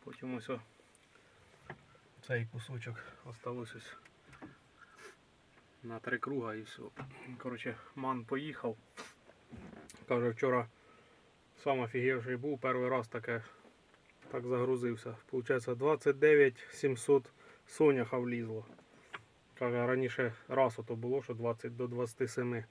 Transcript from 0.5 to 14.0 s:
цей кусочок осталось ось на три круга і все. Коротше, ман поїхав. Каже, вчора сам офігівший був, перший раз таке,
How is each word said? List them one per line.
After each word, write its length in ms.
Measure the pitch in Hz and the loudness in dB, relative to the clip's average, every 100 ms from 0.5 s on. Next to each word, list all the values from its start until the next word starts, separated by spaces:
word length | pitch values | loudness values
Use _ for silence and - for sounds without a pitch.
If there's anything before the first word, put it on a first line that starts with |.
| 123 113 _ - _ _ - - - - - - - - - - - - | -8 -8 _ -20 _ _ -20 -20 -20 -20 -20 -18 -18 -18 -20 -20 -20 -2
цей 180 | 123 113 | -2 -2
кусочок 500 | 120 - 123 113 110 - - - | -8 -10 -10 -10 -12 -14 -18 -18
осталось 500 | 113 123 123 113 113 | -10 -8 -8 -8 -12
ось 220 | - - - _ - - - - _ _ - - - - _ _ _ - _ - | -16 -18 -20 _ -20 -20 -20 -20 _ _ -20 -20 -20 -20 _ _ _ -20 _ -16
на 160 | 117 113 | -12 -8
три 180 | 123 123 | -4 -2
круга 380 | - 139 113 107 | -2 -4 -4 -6
і 60 | |
все. 200 | 110 - 117 - 135 - - 123 | -10 -14 -14 -14 -16 -14 -16 -10
Коротше, 380 | 127 120 127 110 - - | -10 -6 -8 -8 -12 -6
ман 300 | 131 127 113 | -4 -4 -2
поїхав. 520 | 135 151 139 123 110 - - - - - - - - - - - - - | -4 -4 -6 -6 -6 -12 -18 -18 -18 -20 -20 -20 -18 -16 -18 -18 -20 -2
Каже, 220 | 123 120 | 2 2
вчора 380 | 117 135 127 117 _ - - - - - _ _ - | 2 2 2 0 _ -20 -20 -20 -20 -20 _ _ -6
сам 160 | 143 135 | 0 0
офігівший 560 | 117 127 127 131 117 123 | 0 2 2 2 -2 -4
був, 240 | 143 139 | -4 -2
перший 300 | 131 127 123 | 0 2 2
раз 180 | 131 113 | 0 0
таке, 360 | 120 117 117 113 - - - _ - | -6 -4 -4 -6 -20 -20 -20 _ -20